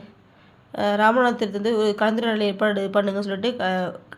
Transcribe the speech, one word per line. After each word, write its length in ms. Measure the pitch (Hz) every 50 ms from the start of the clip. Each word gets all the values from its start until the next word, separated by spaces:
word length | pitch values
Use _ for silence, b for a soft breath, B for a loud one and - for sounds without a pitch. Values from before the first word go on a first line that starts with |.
| - - - _ _ b b b b b b b b _ -
அஹ், 180 | - 208 208 202
ராமநாதபுரத்துல 560 | 208 214 220 233 254 247 240 240 240 226 196
வந்து 260 | 196 202 202 226 233
ஒரு 180 | 214 214 214 202
கலந்துரையாடலை 420 | 208 214 220 220 226 233 226 220 214
ஏற்பாடு 480 | 208 202 196 196 214 214 202 202 196
பண்ணுங்கன்னு 320 | 190 196 202 202 202 190 202
சொல்லிட்டு, 460 | 208 202 196 190 208 247 240 240 190
அஹ், 420 | 185 185 185 185 175 - - - - -